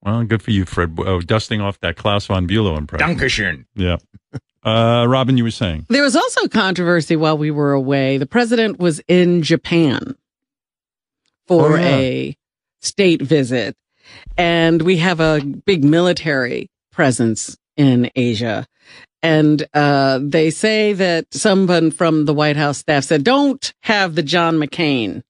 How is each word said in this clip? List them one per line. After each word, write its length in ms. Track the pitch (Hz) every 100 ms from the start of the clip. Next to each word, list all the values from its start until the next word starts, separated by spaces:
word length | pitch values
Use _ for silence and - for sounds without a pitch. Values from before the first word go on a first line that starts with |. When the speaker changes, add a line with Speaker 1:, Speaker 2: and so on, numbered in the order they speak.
Speaker 1:
Well, 240 | 98 113
good 160 | 113 110
for 100 | -
you, 140 | 101
Fred. 320 | 90 - 85 80
Oh, 220 | 92 92
dusting 400 | 85 110 - 107
off 180 | 101 98
that 160 | 87 87
Klaus 260 | 110 101
von 240 | - 95 90
Bülow 300 | 104 104 78
impression. 400 | 73 76 156 151
Speaker 2:
Dankeschön. 460 | 135 - 98 76 - -
Speaker 1:
Yeah. 220 | 90 85 _ - _ - _ _
Uh, 440 | 110 110 113 117 120
Robin, 300 | 131 131 131
you 60 |
were 60 | 117
saying? 360 | 113 104 80 82
Speaker 3:
There 140 | 247
was 120 | 285
also 320 | 247 480 480 427
controversy 680 | 311 190 180 170 175 151 165
while 200 | 156 156
we 120 | 151
were 220 | 147 143
away. 460 | 139 131 139 135 135
The 80 | 135
president 520 | 233 240 233 220 196
was 220 | 180 156 -
in 340 | 180 180 175
Japan 760 | 151 160 - 170 160 117 - - _ _ _ _ _ _ _ _ _ _ _ _ _
for 260 | 175 151
Speaker 1:
Oh, 40 | 156
yeah. 200 | 175 135
Speaker 3:
a 400 | 131 131 135 147 _ _ _ _
state 420 | - - 190 165
visit, 540 | 135 151 127 127 110 - _ _ _ - - -
and 460 | 175 170 165 165
we 160 | 160 185
have 220 | 175 170
a 200 | 160 156
big 440 | 143 139 - 185
military 880 | 143 160 180 175 165 139 123 127 - _ _
presence 640 | - 147 120 117 110 - - _ -
in 340 | 143 123 120
Asia. 520 | - 123 110 117 104 - _ _ - - _
And, 440 | 160 156 151 151 151
uh, 440 | 147 147 143 135 135
they 280 | 143 160 160
say 420 | 151 220 214 214
that 320 | 202 190 165 -
someone 580 | 151 220 190 190 180 160
from 340 | 156 170 156
the 80 | 151
White 220 | 147 151 147
House 220 | 147 139
staff 260 | - 147
said, 180 | 135 156
"Don't 480 | 139 269 285 254 - -
have 320 | - 214 190
the 80 | 156
John 340 | 147 175 170 160
McCain" 640 | 147 - 160 135 107 82 -